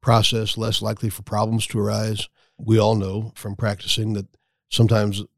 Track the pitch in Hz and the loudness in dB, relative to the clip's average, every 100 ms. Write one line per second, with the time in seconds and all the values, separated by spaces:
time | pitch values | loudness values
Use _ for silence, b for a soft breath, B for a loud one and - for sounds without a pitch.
0 | - 117 107 117 107 - 113 - 107 107 | 4 4 4 0 -4 -4 -4 -2 -4 -4
1 | 113 - 101 107 110 113 - 110 104 107 | -6 -6 -6 -2 0 0 -2 -2 -2 -2
2 | 110 104 - _ _ _ 107 110 107 110 | -4 -6 -8 _ _ _ 2 4 6 2
3 | 95 101 110 - 110 98 110 104 - - | -2 -6 -8 -12 -12 -6 -4 -4 -4 -2
4 | 110 104 98 _ _ _ _ - 113 113 | 0 -4 -6 _ _ _ _ 4 4 6
5 | 104 98 104 | 2 -2 -8